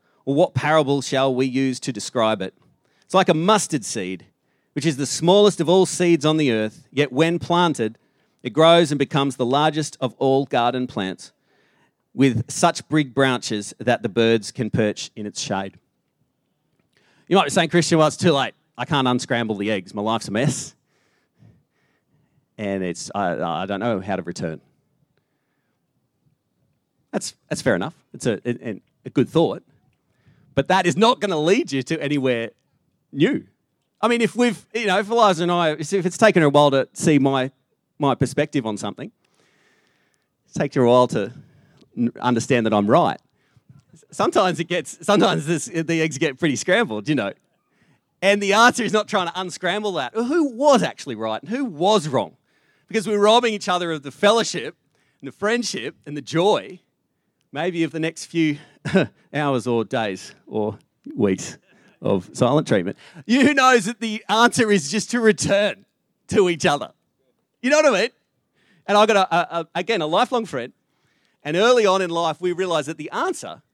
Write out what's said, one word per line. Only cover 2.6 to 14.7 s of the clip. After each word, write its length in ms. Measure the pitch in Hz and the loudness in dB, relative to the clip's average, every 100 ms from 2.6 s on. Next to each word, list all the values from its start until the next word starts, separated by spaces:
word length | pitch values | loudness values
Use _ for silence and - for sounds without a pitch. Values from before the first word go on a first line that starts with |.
| _ _ _ _ | _ _ _ _
It's 100 | _ | _
like 160 | 190 180 | 2 2
a 40 | |
mustard 520 | 156 175 214 - 147 - | 2 2 2 0 -4 -6
seed, 400 | 113 92 92 _ _ _ _ _ | -6 -6 -8 _ _ _ _ _
which 120 | - 151 | -4 -2
is 120 | 131 | -2
the 80 | 139 | -4
smallest 560 | - 165 196 208 - | 0 4 6 6 4
of 80 | 156 | 2
all 160 | 185 180 | 4 2
seeds 400 | - 180 165 151 | 2 2 4 4
on 120 | 156 | 2
the 140 | 143 | 2
earth, 360 | 110 107 - _ | 0 -2 -6 _
yet 200 | 127 147 | -2 0
when 280 | 127 165 170 | 0 0 0
planted, 580 | - 175 175 135 110 113 _ _ _ _ | 0 2 2 0 -4 -6 _ _ _ _
it 80 | - | -6
grows 400 | 107 160 170 156 | 2 6 6 4
and 80 | 143 | 0
becomes 360 | 135 147 139 - | -2 0 -2 -2
the 100 | 120 | -2
largest 520 | 135 156 156 151 - | 0 0 -2 -6 -6
of 140 | 127 - | -8 -2
all 260 | 135 135 139 | 0 0 0
garden 420 | 127 120 127 127 | 0 0 -2 -6
plants, 440 | 113 95 - - _ _ _ _ _ _ _ _ | -6 -6 -8 -16 _ _ _ _ _ _ _ _
with 360 | - 135 113 - | 0 0 0 -6
such 380 | - 175 170 - | -2 0 0 -2
big 240 | 151 139 | -2 0
branches 600 | 120 131 123 - 107 101 - | 0 0 0 -4 -8 -8 -6
that 240 | 110 117 | -2 -2
the 60 | 110 | -2
birds 420 | 95 113 113 101 | 0 2 2 -2
can 180 | - | -8
perch 420 | 107 | -4